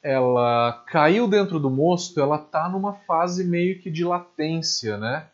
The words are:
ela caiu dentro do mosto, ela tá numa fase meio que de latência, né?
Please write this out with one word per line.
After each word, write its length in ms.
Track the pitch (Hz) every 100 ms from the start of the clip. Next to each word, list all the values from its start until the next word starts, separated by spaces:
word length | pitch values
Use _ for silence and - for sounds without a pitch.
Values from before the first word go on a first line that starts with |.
ela 800 | 147 135 127 123 120 120 120 117 -
caiu 400 | 165 151 202 240
dentro 320 | 208 190 165
do 100 | 139
mosto, 500 | 131 160 175 180 -
ela 180 | 143 151
tá 320 | 151 160 170
numa 240 | 190 202
fase 500 | 196 - 165 180 180
meio 360 | 180 170 180 185
que 120 | 185
de 120 | 160
latência, 960 | 175 175 175 - 156 165 156 - 113 104
né? 300 | 110 139 160